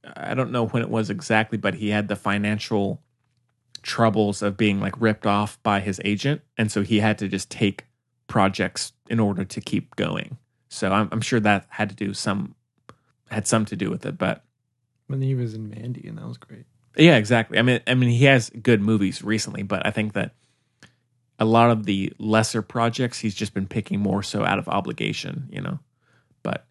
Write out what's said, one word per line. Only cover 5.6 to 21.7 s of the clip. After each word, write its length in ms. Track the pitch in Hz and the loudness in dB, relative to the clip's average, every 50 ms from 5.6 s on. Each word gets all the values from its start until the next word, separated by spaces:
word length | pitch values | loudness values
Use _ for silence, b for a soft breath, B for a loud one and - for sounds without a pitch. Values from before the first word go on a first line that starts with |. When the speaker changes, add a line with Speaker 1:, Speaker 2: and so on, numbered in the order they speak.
| - | 0
Speaker 1:
by 160 | 107 101 98 | 0 0 2
his 220 | 98 104 92 - - | 0 -2 -4 -4 -2
agent, 380 | 101 104 101 - 139 151 - - _ _ | -2 -2 0 0 -2 -2 -2 -6 _ _
and 140 | - 110 104 | -2 -2 0
so 100 | - 107 | 0 -2
he 180 | 101 110 113 104 | 0 2 2 4
had 180 | 107 110 104 - | 4 2 2 0
to 80 | 104 | -2
just 220 | 92 98 95 - - | -4 -4 -4 -6 -8
take 360 | - - 110 98 101 - - _ _ _ _ _ _ _ _ | -4 -2 0 0 0 -4 -10 _ _ _ _ _ _ _ _
projects 640 | - - 117 95 95 95 - 90 92 - - - - - _ _ - | -2 2 2 2 2 2 0 -4 -4 -4 -6 -10 -10 -12 _ _ -2
in 120 | 113 117 | 0 2
order 240 | 107 101 95 90 95 | 2 2 0 -2 -4
to 160 | - - 110 | -6 -8 -10
keep 340 | - - 104 98 - - _ | -6 -4 -4 -4 -4 -6 _
going. 420 | - 98 - - - - - 135 - _ _ _ _ _ | -4 -4 -2 -4 -6 -8 -10 -14 -18 _ _ _ _ _
So 240 | _ - - 104 95 | _ -8 -4 -2 0
I'm, 160 | 98 107 107 - - | 2 2 0 0 -2
I'm 80 | 113 | -4
sure 180 | - - 131 113 | -2 0 0 2
that 260 | 104 107 101 95 - _ | 4 4 4 2 0 _
had 180 | - - 107 98 | -6 -4 -4 -4
to 60 | 95 | -4
do 180 | - 104 98 101 | -6 -8 -6 -6
some, 420 | - - 104 98 104 - - - _ _ _ _ _ _ - - _ _ _ _ _ _ - | -4 -4 -2 -2 -2 -4 -8 -12 _ _ _ _ _ _ -20 -20 _ _ _ _ _ _ -8
had 160 | 101 113 101 | -6 -6 -2
some 160 | - 120 110 107 | 0 0 0 0
to 100 | - 104 | -2 -4
do 120 | 87 101 - | -4 -4 -4
with 160 | 92 - - | -4 -6 -6
it, 120 | - - | -8 -6
but 260 | - - - - - _ _ _ _ _ _ _ _ _ _ _ _ _ | -4 -2 -2 -2 -4 _ _ _ _ _ _ _ _ _ _ _ _ _
Speaker 2:
When 140 | - 135 135 | -8 -6 -4
he 120 | 135 135 135 | -2 -2 -2
was 180 | 123 120 110 107 | -2 -4 -6 -6
in 160 | 110 110 104 | -10 -12 -12
Mandy, 360 | 110 110 117 123 123 - - - | -12 -12 -10 -10 -10 -10 -12 -14
and 80 | - | -14
that 100 | - - | -12 -12
was 100 | 117 120 | -14 -14
great. 280 | - - - - - - _ _ _ _ _ _ | -16 -18 -20 -20 -20 -20 _ _ _ _ _ _
Speaker 1:
Yeah, 180 | - 156 175 147 | 8 8 10 10
exactly. 400 | 113 104 107 123 113 110 - - 110 | 8 6 4 2 2 2 2 2 2
I 20 | |
mean, 180 | 120 127 123 - - | 4 4 2 2 2
I 60 | - 127 | 2 2
mean, 160 | 127 123 120 | 4 4 4
he 160 | 117 120 139 | 4 6 6
has 240 | 135 135 123 110 - | 6 6 6 4 0
good 320 | - 117 104 123 117 101 | -8 -2 2 4 4 4
movies 420 | 101 110 110 101 101 95 87 - - | 4 4 2 2 2 0 -2 -4 -4
recently, 380 | 104 110 107 - 107 - - 98 | -2 -2 -2 -2 -4 -6 -8 -6
but 220 | 98 104 90 - | -4 -4 -2 -2
I 60 | 107 | -2
think 200 | - 113 107 107 - | -2 -2 -2 -2 -2
that 200 | 98 - - - _ _ _ _ _ _ _ _ _ b b b b b _ _ _ _ _ _ - | -4 -6 -6 -8 _ _ _ _ _ _ _ _ _ b b b b b _ _ _ _ _ _ 0
a 60 | 110 | 2
lot 240 | 110 113 117 120 | 4 6 6 6
of 160 | 120 | 6